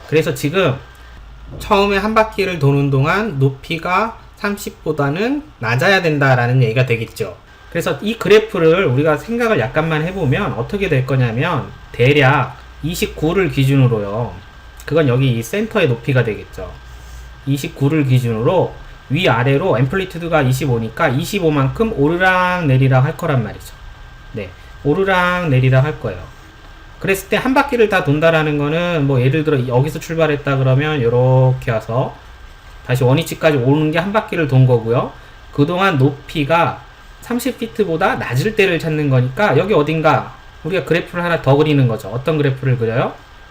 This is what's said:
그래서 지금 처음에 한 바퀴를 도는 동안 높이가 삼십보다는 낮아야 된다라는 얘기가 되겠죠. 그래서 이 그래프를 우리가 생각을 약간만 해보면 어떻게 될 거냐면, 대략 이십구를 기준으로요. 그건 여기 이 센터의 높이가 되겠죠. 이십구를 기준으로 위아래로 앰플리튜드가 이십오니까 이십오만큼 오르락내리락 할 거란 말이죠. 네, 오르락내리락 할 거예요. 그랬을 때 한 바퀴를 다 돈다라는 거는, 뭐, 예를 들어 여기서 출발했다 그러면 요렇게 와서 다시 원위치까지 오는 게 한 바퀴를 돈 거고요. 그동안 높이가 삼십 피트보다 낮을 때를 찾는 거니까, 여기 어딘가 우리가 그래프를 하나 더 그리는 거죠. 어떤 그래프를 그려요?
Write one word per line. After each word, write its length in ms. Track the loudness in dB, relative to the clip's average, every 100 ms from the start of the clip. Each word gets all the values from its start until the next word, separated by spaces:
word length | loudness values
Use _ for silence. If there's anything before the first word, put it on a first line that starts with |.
| -2
그래서 260 | 0 0
지금 440 | -2 -2 0 0 -2 -10 -20 -20 -20 -20 -20 -18 -8
처음에 380 | 0 2 2 0
한 180 | 0
바퀴를 440 | 2 0 0 -4 0
도는 320 | 2 2 2
동안 480 | 2 2 0 -2 0
높이가 800 | -2 -2 -8 -6 -2 0 -2 -6 -20 -8
삼십보다는 1040 | -6 -6 -10 -8 -6 -2 -2 -2 -2 -4 -8 -8
낮아야 440 | -4 0 2 2
된다라는 600 | 2 2 2 2 2 2
얘기가 240 | 2 2 0
되겠죠. 500 | -2 -4 -8 -10 -10 -20 -20 -10
그래서 280 | -4 -4 -4
이 140 | -4 -2
그래프를 720 | 4 4 4 2 4 4 2
우리가 300 | 2 2 0
생각을 400 | -2 -2 0 0
약간만 440 | 0 -2 -2 -2 -4
해보면 480 | -2 -2 0 -2
어떻게 340 | -6 -6 -4 -2
될 180 | -2 0
거냐면, 640 | 0 0 0 -2 -4 -6 -14 -10
대략 640 | 0 2 4 4 4 0 -8 -20 -10
이십구를 680 | -6 -4 -6 -2 0 0 0
기준으로요. 840 | 2 2 4 4 2 -2 -6 -6 -10 -18 -20 -20 -16
그건 240 | -2 0 2
여기 280 | 2 2 0
이 60 |
센터의 460 | -4 -4 -2 0 0
높이가 360 | 0 0 0
되겠죠. 480 | 0 -4 -10 -14 -14 -16 -18 -20 -18 -18 -18 -10 -4
이십구를 600 | -4 -4 -2 0 2 2
기준으로 680 | 2 0 0 0 2 0 -6 -18 -16 -6
위아래로 720 | 0 2 2 2 2 2 0
앰플리튜드가 640 | 0 -2 -4 -6 -2 0
이십오니까 640 | 2 0 0 -2 -2 -2 0
이십오만큼 840 | 0 -2 -2 0 2 0 0 -2 0
오르락내리락 1080 | 0 2 2 2 0 0 2 2 4 2
할 120 | 2 -2
거란 280 | -2 -2
말이죠. 300 | -4 -8 -18 -18 -18 -18 -20 -20 -14
네, 180 | -12 -12 -16 -20 -6
오르락내리락 1000 | -2 0 2 2 0 0 0 2 4 4
할 160 | 2 -2
거예요. 220 | -8 -10 -14 -20 -20 -20 -20 -20 -20 -8
그랬을 280 | -4 -4 -2
때 80 | -2
한 180 | 0
바퀴를 340 | 0 2 2 2
다 160 | 2
돈다라는 540 | 2 2 4 2 2 0
거는, 480 | 0 -2 0 0 0
뭐, 140 | 2
예를 240 | 2 2
들어 220 | 0 0 2
여기서 340 | 0 0 -4
출발했다 560 | -6 0 0 0 -2 0
그러면 460 | 2 2 0 0
요렇게 680 | 0 2 4 4 4 0 -2
와서 460 | -4 -2 -4 -4 -8 -20 -20 -20 -20 -20 -12 -4
다시 180 | 0
원위치까지 540 | 2 2 0 0 2 4
오는 320 | 2 2 2
게 80 | 0
한 140 | 0
바퀴를 360 | -2 -2 -2 2
돈 180 | 4 6
거고요. 460 | 4 0 -2 -2 -8 -20 -20 -6
그동안 460 | 0 0 2 2 2
높이가 840 | 2 0 -8 -4 0 2 0 -4 -14 -20 -20 -16
삼십 380 | -6 -4 -4 -6
피트보다 580 | -6 -4 -2 0 0 -2
낮을 400 | -4 -2 0 2
때를 220 | 0 0
찾는 320 | -2 -2 0
거니까, 460 | 2 0 0 2 2
여기 180 | 2
어딘가 600 | 2 2 0 2 0 -2 -14 -20 -12
우리가 200 | -4 -4
그래프를 380 | 0 -2 -2 -4
하나 200 | -2 0
더 120 | 2 2
그리는 300 | 4 4 2
거죠. 220 | 0 -6
어떤 300 | -6 -2 0
그래프를 400 | 0 -2 -2 0
그려요? 360 | 0 0 -2 -6 -20 -20 -20